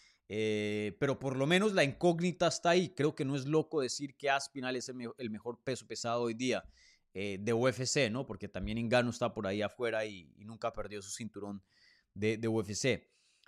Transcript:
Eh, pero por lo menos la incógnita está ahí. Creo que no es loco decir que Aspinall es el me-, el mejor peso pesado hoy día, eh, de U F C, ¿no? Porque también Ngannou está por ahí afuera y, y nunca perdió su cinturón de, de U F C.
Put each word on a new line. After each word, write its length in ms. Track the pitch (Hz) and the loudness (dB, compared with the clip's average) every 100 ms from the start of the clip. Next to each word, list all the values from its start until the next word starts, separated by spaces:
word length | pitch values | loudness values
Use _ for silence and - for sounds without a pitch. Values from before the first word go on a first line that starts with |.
| _ _ - | _ _ -8
Eh, 680 | 104 110 107 104 104 104 - | -2 0 0 0 -2 -2 -2
pero 180 | 135 131 | -2 0
por 180 | 135 131 | -2 0
lo 100 | 143 | 4
menos 260 | 185 214 | 4 4
la 100 | 190 | 4
incógnita 640 | 139 - 175 165 180 151 170 | 2 4 2 4 0 2 0
está 240 | - 175 | 2 4
ahí. 200 | 180 170 | 4 4
Creo 240 | - 147 | 2 0
que 100 | - | 2
no 100 | 135 | -2
es 120 | 143 135 | -2 2
loco 340 | 156 151 156 | 2 2 0
decir 360 | 123 - 139 - | 0 -2 -8 -4
que 140 | 139 | 0
Aspinall 460 | 139 - 139 127 127 | 2 0 -6 -2 -2
es 120 | 123 | -4
el 60 | |
me-, 180 | 127 120 - | -8 -8 -6
el 120 | 120 | -6
mejor 320 | 107 120 117 | -6 -8 -6
peso 220 | - 123 - | -4 -6 -6
pesado 360 | 110 117 120 | -6 -2 0
hoy 120 | 120 | 0
día, 300 | 113 127 98 - - - _ _ | 0 0 0 -2 -20 -20 _ _
eh, 260 | 95 101 95 | -6 -4 -2
de 120 | 107 | 0
U 140 | 113 127 | 4 2
F 180 | 117 | 2
C, 240 | 127 147 117 | 0 2 2
¿no? 140 | 123 | 0
Porque 240 | 131 98 101 | -6 -8 -8
también 300 | 95 98 113 | -6 -4 -2
Ngannou 320 | 117 123 120 | 2 4 4
está 240 | 117 117 | 0 -2
por 120 | 110 98 | -2 -4
ahí 140 | 104 | -2
afuera 440 | 104 - 117 110 110 | -2 -2 -2 -2 -4
y, 260 | 95 76 - | -8 -16 -20
y 80 | |
nunca 280 | 104 110 117 | -18 -6 -6
perdió 300 | 107 101 104 | -4 -8 -8
su 80 | 95 | -10
cinturón 520 | - 110 101 101 98 _ _ _ _ _ | -8 -8 -8 -8 -10 _ _ _ _ _
de, 240 | 98 107 110 | -2 0 0
de 100 | 113 | 0
U 120 | 110 | 0
F 140 | 101 | -2
C. 360 | 101 135 98 - _ _ _ | -2 0 0 -4 _ _ _